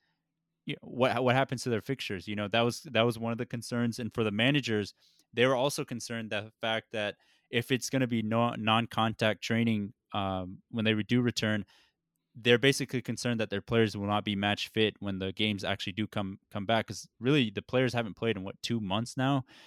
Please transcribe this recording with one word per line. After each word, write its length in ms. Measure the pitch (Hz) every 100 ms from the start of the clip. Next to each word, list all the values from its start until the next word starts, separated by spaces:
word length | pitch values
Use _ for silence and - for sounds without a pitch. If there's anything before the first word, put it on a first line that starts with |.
| _ _ _ _ _ _ -
you 80 | 139
know, 120 | -
what, 360 | - 127 110
what 120 | 127 127
happens 260 | 135 123
to 60 | -
their 120 | 113
fixtures? 460 | - 135 - 98 85
You 80 | 104
know, 120 | 104
that 140 | 113
was, 200 | 120 117 156
that 100 | 113
was 160 | 117 113
one 140 | 113
of 60 | 113
the 80 | 123
concerns. 520 | 120 - 120 120 113
And 140 | 113
for 100 | -
the 80 | 107
managers, 600 | 101 120 147 117 107 101 - _ _ _
they 120 | - 123
were 100 | 131
also 280 | 139 -
concerned 460 | 147 120 - 117 110
the 220 | 107 107 _
fact 280 | 113 110 -
that 240 | 110 104 98 _ _ _
if 200 | 123 -
it's 180 | 127 -
gonna 160 | 135 127
be 140 | 117
no-, 320 | 107 113 120 113
non-contact 880 | 110 110 120 - 113 113 110 104
training, 520 | - 113 117 110 98 - _
um, 480 | 107 98 95 92 98 _
when 140 | 117 110
they 80 |
re-, 100 | 107
do 180 | 101 123
return, 420 | 120 - 110 107 95 _ _ _ _ _ _ -
they're 220 | 113 120
basically 440 | 139 139 135 127
concerned 380 | - 113 123 117
that 100 | 110
their 120 | 101
players 340 | - 117 110 101
will 100 | 101
not 160 | 104
be 120 | 104 101
match 320 | 104 101 -
fit 240 | - 110 -
when 180 | 101 98
the 120 | 95
games 320 | 95 107 101
actually 280 | 95 98 -
do 120 | 95 107
come, 320 | - 98 98 _
come 160 | 104 98
back. 200 | 113 -
'Cause 200 | 92 - _
really, 300 | 117 147 117
the 120 | 101
players 320 | - 127 131
haven't 200 | 120 113 85
played 200 | 117 101
in, 80 |
what, 120 | 95 -
two 180 | - 117
months 360 | 101 98 120 -
now? 280 | 131 139 - -